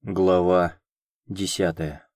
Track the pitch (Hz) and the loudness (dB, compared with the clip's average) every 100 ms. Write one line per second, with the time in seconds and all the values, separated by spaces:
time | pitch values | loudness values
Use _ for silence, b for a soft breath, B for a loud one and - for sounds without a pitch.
0 | - 92 92 90 90 90 87 - _ _ | -6 0 4 4 4 2 0 -4 _ _
1 | _ _ _ 95 95 - 92 80 80 73 | _ _ _ -8 -8 -2 -2 -2 -8 -10
2 | _ | _